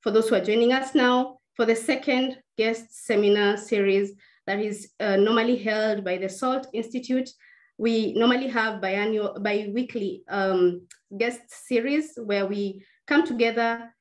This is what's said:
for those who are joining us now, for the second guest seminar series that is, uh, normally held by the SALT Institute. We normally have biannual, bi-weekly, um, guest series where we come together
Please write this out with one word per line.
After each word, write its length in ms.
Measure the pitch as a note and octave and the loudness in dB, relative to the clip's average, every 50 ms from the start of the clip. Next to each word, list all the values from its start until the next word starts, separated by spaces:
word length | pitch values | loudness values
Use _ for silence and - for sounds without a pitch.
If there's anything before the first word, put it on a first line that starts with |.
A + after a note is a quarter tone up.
for 100 | - A3+ | -4 2
those 160 | G3+ A3 A3+ | 2 2 4
who 80 | - A#3 | 4 2
are 80 | F#3+ F3+ | 2 2
joining 300 | G#3 G#3+ A3+ A#3 A#3+ C4 | 2 2 4 4 4 2
us 200 | C4+ C4+ C4+ - | 2 0 0 2
now, 440 | D4+ B3 B3 B3 B3 C4 C4 - _ _ _ _ | 2 4 4 4 2 2 -2 -6 _ _ _ _
for 100 | - A#3 | 0 2
the 100 | A3 A3+ | 2 2
second 640 | A3+ A3+ - C4 C4 - D4 B3+ B3+ C4 C4 C4 - _ _ _ | 0 2 -2 -2 -2 0 0 0 0 0 -2 -4 -10 _ _ _
guest 480 | - A3 A3+ A3+ A3+ - _ - - - | -2 0 0 0 -4 -8 _ -20 -20 -4
seminar 520 | - A3+ G3+ G#3 G3+ G3+ G#3 G#3 G3+ G#3 | 0 0 2 4 4 4 4 4 2 2
series 540 | G#3 G#3 - A#3 G3+ G3 G3 G3 G3 G3+ G3 G3+ _ _ _ _ _ _ | 0 -2 -2 0 2 2 2 2 2 0 -2 -6 _ _ _ _ _ _
that 140 | - G3 G3+ | -6 -4 -4
is, 320 | G#3+ G#3+ G3+ - - - _ _ | -4 -4 -6 -8 -12 -20 _ _
uh, 160 | A3 G#3 G3 | -2 2 4
normally 400 | G3 G3+ A3 A#3 A#3 A3+ A#3+ B3 | 4 4 4 4 2 2 2 0
held 480 | G#3+ G3 A3 G#3+ G#3+ G#3+ G#3+ G#3+ G3+ G3 | 0 0 -2 0 0 0 0 0 -2 -2
by 140 | F#3 F3+ | -4 -4
the 100 | F3+ F#3+ | -2 -4
SALT 400 | F#3+ F#3 - C4 B3+ C4 C4+ C4 - - | -6 -6 -4 -2 -2 -2 -2 -6 -6 -8
Institute. 560 | A3 A3+ - - B3 B3 - B3+ C4 B3+ B3 - _ _ - - _ _ _ _ | -8 -8 -6 -8 -8 -4 -2 -2 -2 -2 -4 -10 _ _ -20 -20 _ _ _ _
We 360 | - G#3 A#3 A3+ A3 A3 G3 - | -2 0 0 2 2 0 0 0
normally 340 | G#3+ A3+ A#3+ B3 B3+ C4+ | 2 2 2 2 2 -2
have 340 | C4 A3 A#3+ A3 A3+ A3 G3 | -2 -2 0 0 -2 -2 -4
biannual, 600 | F#3 F#3+ F#3+ G3+ G#3 A3 A3 G#3+ G#3 G3+ - - | -4 -2 -2 -2 -2 0 -2 -2 -2 -4 -6 -4
bi-weekly, 840 | G3+ G#3 G3+ G#3 G#3+ G3+ G3+ A#3+ B3 A#3+ - A#3 G3+ F#3+ F3+ - - | -4 -2 -2 -2 -2 -4 -4 -4 -4 -4 -6 -6 -4 -4 -6 -8 -10
um, 540 | - F#3+ G3+ G3 F#3+ F#3+ F#3 F3+ F3+ F3 F3+ - _ - _ _ _ G3+ | -6 -4 -2 0 0 2 4 4 2 2 -2 -12 _ -20 _ _ _ -6
guest 240 | G3 A3+ A#3+ B3 A#3 _ | -4 -4 -4 -4 -8 _
series 680 | _ - - - - B3+ A#3 A#3 C#4 C#4+ D#4 D4+ - - | _ -20 -20 -8 -2 -2 0 0 0 -2 -2 -2 -4 -10
where 280 | - A#3 G#3 G3+ G3 G3 | -12 -6 -2 -2 -2 -2
we 380 | G3 G#3 G3+ G3+ G3 F#3+ - - _ _ _ _ | -2 -4 -4 -4 -6 -6 -10 -18 _ _ _ _
come 200 | - D4 D4 E4 | 0 2 2 2
together 680 | - B3 A3+ A#3 A3+ A3 A#3 A#3 A#3 A#3 A#3 A#3 - _ _ | 0 0 0 0 2 2 0 0 0 -2 -4 -8 -16 _ _